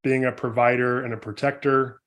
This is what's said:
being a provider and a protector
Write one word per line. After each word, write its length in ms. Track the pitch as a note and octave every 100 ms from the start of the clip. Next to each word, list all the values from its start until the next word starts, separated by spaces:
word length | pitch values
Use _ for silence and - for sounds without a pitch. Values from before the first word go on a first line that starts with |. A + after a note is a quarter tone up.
being 240 | C3+ C3 B2+
a 60 |
provider 680 | - B2 A#2 A#2+ B2 B2 B2
and 120 | B2
a 20 | A2
protector 840 | A2+ G#2+ C#3+ C#3 C#3+ C3+ C3 -